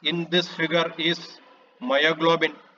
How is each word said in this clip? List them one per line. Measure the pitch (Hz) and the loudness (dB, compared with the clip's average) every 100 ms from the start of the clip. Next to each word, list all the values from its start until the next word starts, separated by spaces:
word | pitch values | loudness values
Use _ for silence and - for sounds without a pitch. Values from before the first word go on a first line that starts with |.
in | 147 170 160 | -4 -4 0
this | 175 170 | 0 -2
figure | - 160 170 165 165 | -4 0 0 0 -2
is | 160 165 - - - - _ _ | -2 -2 -8 -20 -20 -20 _ _
myoglobin. | 123 139 156 156 165 165 160 151 - | 0 2 2 2 2 2 0 -4 -20